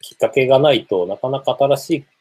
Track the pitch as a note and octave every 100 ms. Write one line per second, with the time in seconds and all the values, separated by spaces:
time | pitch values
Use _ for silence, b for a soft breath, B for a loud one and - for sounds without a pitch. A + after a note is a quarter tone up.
0 | - - - C3+ C3 C3+ D3+ A#2+ - F#2+
1 | F2+ G2+ B2+ C3+ C3 - C#3 C#3 - D3
2 | - _